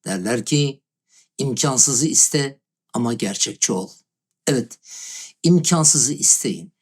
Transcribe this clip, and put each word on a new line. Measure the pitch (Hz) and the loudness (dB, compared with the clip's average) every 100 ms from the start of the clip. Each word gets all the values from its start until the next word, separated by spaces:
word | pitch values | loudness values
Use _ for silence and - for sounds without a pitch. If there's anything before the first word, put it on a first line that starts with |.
Derler | - 95 95 120 | -6 -6 -2 -4
ki, | 110 147 143 139 _ _ _ _ _ - | 0 0 0 -4 _ _ _ _ _ -6
"İmkansızı | 135 113 147 123 143 123 156 | -6 -2 0 4 2 2 0
iste | - - 151 139 - _ _ _ | 2 2 0 -2 -8 _ _ _
ama | - 117 | -4 -2
gerçekçi | 117 104 98 - - - | -2 -4 -4 -6 -2 -2
ol." | 95 95 - _ _ _ _ - | -2 -6 -16 _ _ _ _ -2
Evet, | 131 - - - - - - - _ | -2 -4 -14 -20 -18 -16 -16 -18 _
imkansızı | 165 175 - 170 151 156 127 | 4 4 4 4 4 2 0
isteyin. | - - - 120 165 170 _ | 0 0 2 0 -6 -12 _